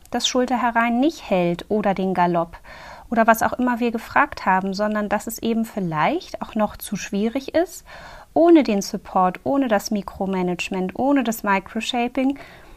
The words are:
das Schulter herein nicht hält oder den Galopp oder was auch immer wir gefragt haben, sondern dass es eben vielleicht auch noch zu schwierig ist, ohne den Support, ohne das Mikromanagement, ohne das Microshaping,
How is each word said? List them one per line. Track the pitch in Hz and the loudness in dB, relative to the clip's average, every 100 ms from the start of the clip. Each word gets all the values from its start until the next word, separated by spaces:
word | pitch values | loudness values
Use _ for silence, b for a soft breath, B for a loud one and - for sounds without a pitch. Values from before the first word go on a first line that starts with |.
| - | -8
das | 240 - | -4 -2
Schulter | 254 247 247 | 0 0 0
herein | 233 226 233 233 | 0 2 2 2
nicht | 294 - - | 0 -2 -2
hält | 185 175 175 - | 0 2 -2 -2
oder | 214 208 | -2 0
den | 190 190 | 0 0
Galopp | 185 175 170 170 - - B B B B | 2 2 0 -2 -8 -20 B B B B
oder | 226 226 | 2 4
was | 226 | 4
auch | - | 2
immer | - 247 233 | 0 0 0
wir | 240 | -2
gefragt | 226 - 254 294 - - | -2 0 2 2 0 2
haben, | 185 190 | 2 2
sondern | 190 214 214 208 | -2 -2 -2 -2
dass | 208 - | -2 -4
es | 220 | -6
eben | 226 226 226 | -2 -2 -2
vielleicht | - 175 156 170 330 - - | -4 -4 0 0 0 -6 -12
auch | - 226 | -6 -2
noch | 208 - | -2 -2
zu | - 190 | -8 -8
schwierig | - 196 220 269 277 311 | -4 -2 -2 -2 -2 0
ist, | 359 - - B B B B | 0 -4 -20 B B B B
ohne | - 339 320 | 4 8 8
den | 226 202 | 6 0
Support, | - 196 - 196 185 180 | -2 -8 -2 2 2 0
ohne | 254 277 262 | -2 0 2
das | 202 - | 0 0
Mikromanagement, | 208 - - 190 190 180 180 - 190 185 - | -4 -4 -6 -4 -2 -2 -2 -4 -4 -4 0
ohne | 254 285 | 2 2
das | 240 220 | 2 -2
Microshaping, | 208 196 - 220 - 247 240 262 262 277 B B B | 0 -2 -2 -6 -4 -2 -2 0 -2 -2 B B B